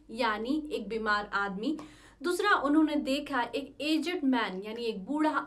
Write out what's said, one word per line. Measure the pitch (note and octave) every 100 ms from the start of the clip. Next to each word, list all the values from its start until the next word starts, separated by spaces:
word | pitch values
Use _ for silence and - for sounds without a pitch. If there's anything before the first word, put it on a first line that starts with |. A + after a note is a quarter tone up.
| -
यानी | A3+ A#3 G#3+ A#3 D4+ D4
एक | A#3+ G3
बीमार | A3 G#3+ G#3 G3+
आदमी। | G3 G3+ F#3+ A#3+ D#4 - - - -
दूसरा | D4 F4+ G#4
उन्होंने | F#4+ C4+ D4 D#4
देखा | D4 B3+ C#4 C#4+ C4+
एक | A#3+ - C4+ -
एज्ड | C#4+ D#4+ F4 F4+
मैन, | C#4 B3 G#3 F#3
यानी | G#3 A3+
एक | A#3 G3
बूढ़ा | G3 D4 D#4 C#4